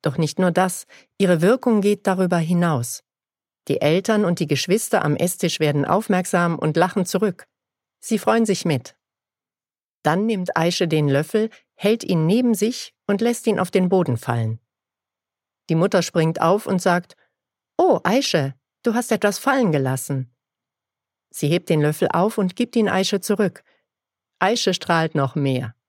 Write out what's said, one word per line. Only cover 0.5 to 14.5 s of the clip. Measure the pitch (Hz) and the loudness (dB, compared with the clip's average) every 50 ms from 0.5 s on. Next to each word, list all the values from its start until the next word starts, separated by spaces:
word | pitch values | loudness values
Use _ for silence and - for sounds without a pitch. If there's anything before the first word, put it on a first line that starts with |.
das, | 165 180 185 185 180 - - _ - - _ _ _ _ | 2 2 0 0 -2 -8 -14 _ -20 -20 _ _ _ _
ihre | 202 180 180 160 | 2 2 2 4
Wirkung | 160 190 240 254 - 254 226 214 | 4 2 2 2 2 0 0 2
geht | 190 208 208 202 _ - | 2 0 0 0 _ -2
darüber | 190 180 185 180 180 170 | 0 0 0 0 0 0
hinaus. | 165 160 180 175 175 170 156 123 117 - - - _ _ _ _ _ _ _ _ _ _ _ _ _ - | 0 0 0 2 2 2 0 -2 -4 -6 -10 -14 _ _ _ _ _ _ _ _ _ _ _ _ _ -4
Die | 139 - | -2 0
Eltern | - 147 160 185 185 - 220 208 208 | 2 2 2 0 0 0 0 2 2
und | 175 175 - | 0 0 -2
die | 175 147 | -2 -2
Geschwister | 156 131 - - 175 226 - - - - - | -2 -4 0 -2 -2 -2 -2 0 -2 0 0
am | 147 147 | 0 0
Esstisch | - - 180 180 - - 170 - - | 0 -2 -4 -4 -4 -4 -4 -2 0
werden | 156 147 143 147 139 | -2 0 0 0 0
aufmerksam | - 175 196 220 - 202 185 180 - - 180 175 170 170 147 | 0 0 -2 0 0 -2 -2 0 0 0 0 0 0 -2 -2
und | - 156 147 | -2 -2 0
lachen | 160 170 185 - 208 185 | 2 0 0 0 -2 -4
zurück. | - - 185 214 208 180 - - _ _ _ _ _ _ _ _ _ _ _ | -2 -2 -2 -2 -2 -4 -6 -16 _ _ _ _ _ _ _ _ _ _ _
Sie | - - 226 202 | -6 -4 -4 -2
freuen | - - 220 233 233 | 0 2 2 2 2
sich | 214 196 - - | 0 0 -2 0
mit. | 175 151 127 - - _ _ _ _ _ _ _ _ _ _ _ _ _ _ _ _ _ _ _ _ _ _ | -2 -2 -2 -4 -8 _ _ _ _ _ _ _ _ _ _ _ _ _ _ _ _ _ _ _ _ _ _
Dann | _ 147 156 180 208 | _ 0 0 2 0
nimmt | 226 226 190 180 - - 170 | 0 -2 -2 -4 -2 -2 0
Aische | 165 170 175 - 190 165 | 0 0 0 0 0 0
den | 160 156 151 143 | 2 2 2 2
Löffel, | 135 139 151 - - 214 220 220 - - _ _ _ | 2 0 0 0 0 -2 -2 -2 -6 -14 _ _ _
hält | _ - 202 220 226 - | _ 0 0 0 0 0
ihn | - 185 165 160 | -2 0 2 2
neben | 160 190 240 254 240 226 | 2 2 2 2 2 2
sich | 190 208 226 254 - - - _ _ _ | 2 0 -2 -2 -6 -12 -16 _ _ _
und | - 202 196 | -4 -2 0
lässt | 226 240 240 - - 233 | 0 0 -2 0 0 0
ihn | 208 180 | 0 0
auf | 185 185 | 0 0
den | - 190 185 180 | 0 0 2 2
Boden | 190 185 180 170 123 117 | 2 2 2 0 -2 -4
fallen. | - - 120 120 113 110 | -2 -4 -2 -2 -2 -4